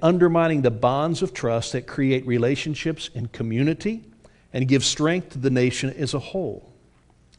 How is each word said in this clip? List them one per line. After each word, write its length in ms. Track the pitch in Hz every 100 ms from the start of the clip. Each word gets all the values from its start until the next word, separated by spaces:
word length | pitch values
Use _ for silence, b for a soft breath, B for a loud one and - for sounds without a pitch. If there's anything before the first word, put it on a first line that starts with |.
undermining 600 | 160 180 175 165 165 151
the 80 | 127
bonds 520 | 110 123 135 160 160
of 120 | 185
trust 380 | - 120 117 -
that 160 | 131 -
create 400 | - 135 131 131
relationships 840 | 120 120 139 160 143 160 151 - 123
in 100 | 120
community 760 | - 113 113 143 160 208 226 - _ b b b
and 160 | 131 131
give 160 | 135
strength 460 | - - 151 180 175
to 80 | 135
the 120 | 135
nation 400 | 127 127 - 135
as 220 | 135 135
a 60 | 139
whole. 500 | - 190 147 - - _ _ _ _ _ _